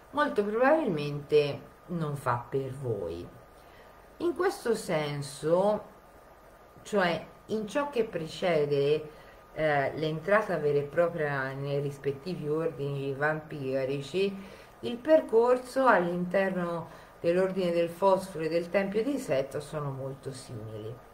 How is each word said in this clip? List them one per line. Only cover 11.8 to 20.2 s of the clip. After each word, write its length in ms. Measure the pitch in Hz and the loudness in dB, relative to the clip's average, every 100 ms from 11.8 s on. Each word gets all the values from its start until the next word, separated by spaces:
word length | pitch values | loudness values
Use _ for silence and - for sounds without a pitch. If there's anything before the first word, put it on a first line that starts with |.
rispettivi 680 | 143 139 143 139 185 151 147 | -4 -4 -6 -6 -6 -6 -2
ordini 640 | 156 165 139 143 139 139 | -2 -2 -4 -6 -4 -4
vampirici, 1200 | 135 151 156 - 151 131 135 131 143 143 185 196 196 - - - - | -2 0 -2 -6 -8 -2 -2 -2 -4 -4 -2 -2 -2 -12 -18 -20 -12
il 160 | 233 240 | -8 -4
percorso 880 | 311 311 - 226 247 254 - 269 262 | 4 4 6 4 6 4 0 2 4
all'interno 1200 | 190 175 175 180 196 196 180 170 170 156 - - - | 6 4 -2 0 0 0 0 -2 -4 -8 -14 -20 -4
dell'ordine 500 | 170 180 190 185 175 | 2 2 2 2 0
del 180 | 170 170 | 2 0
Fosforo 560 | - 196 185 - 156 | 2 4 4 2 -4
e 40 | 156 | -2
del 220 | 170 175 | 0 0
Tempio 320 | 202 196 214 | 0 0 0
di 140 | 254 277 | 0 -2
Set 400 | - 135 - 147 | 0 0 0 -4
sono 320 | - 151 143 | -6 -6 -6
molto 420 | 131 135 135 | -6 -8 -8